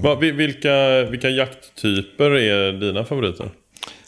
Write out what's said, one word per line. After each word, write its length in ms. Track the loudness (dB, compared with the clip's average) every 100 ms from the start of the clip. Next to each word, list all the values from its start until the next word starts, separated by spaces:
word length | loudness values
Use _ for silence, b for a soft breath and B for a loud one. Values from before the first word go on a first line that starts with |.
Va, 120 | 0 2
vi-, 160 | 0
vilka, 720 | 0 -2 -2 0 2 4 2
vilka 260 | 0 -2 -2
jakttyper 1000 | 0 -2 -6 -20 -4 -2 0 -2 0 2
är 420 | 4 2 2 0
dina 320 | -2 -4 -4 -4
favoriter? 460 | -2 -2 -4 -10 -14 _ B B B